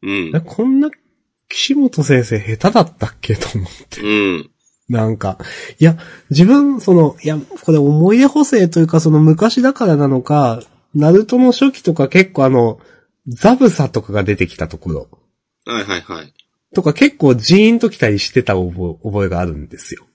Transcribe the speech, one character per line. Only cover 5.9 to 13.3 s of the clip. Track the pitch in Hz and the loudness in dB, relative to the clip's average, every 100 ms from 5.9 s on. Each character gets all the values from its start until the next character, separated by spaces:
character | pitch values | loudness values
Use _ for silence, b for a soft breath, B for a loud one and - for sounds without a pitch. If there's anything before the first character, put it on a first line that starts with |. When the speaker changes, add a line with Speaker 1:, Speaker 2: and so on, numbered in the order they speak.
| 165 B B B | 2 B B B
Speaker 2:
自 | 139 185 | 2 4
分、 | 277 285 269 | 4 2 -2
そ | - | 2
の、 | 180 156 - | 2 2 0
い | 147 | -6
や、 | 156 | -6
こ | 131 - - | -8 -12 0
れ | 156 | 2
思 | 143 151 170 | 2 2 2
い | 226 | 4
出 | 277 | 2
補 | 302 | 2
正 | 285 240 180 | 0 2 0
と | 165 | 2
い | |
う | 160 | 2
か、 | 165 | 2
そ | 160 | 2
の | 156 | 4
昔 | 156 156 214 247 | 4 4 0 0
だ | 254 | -2
か | 269 214 | 0 0
ら | 151 | 0
な | 143 | 0
の | 131 | -2
か、 | 123 147 135 113 - _ _ | -2 0 0 -4 -12 _ _
ナ | 151 151 | 0 4
ル | 185 220 | 4 4
ト | 247 | 2
の | 254 | 2
初 | 240 277 | 2 0
期 | 262 | 0
と | - | -4
か | 160 135 | -2 0
結 | 180 190 | 0 0
構 | - | 0
あ | 135 | 2
の、 | 131 117 107 b b b _ | 2 0 -2 b b b _
ザ | - | -16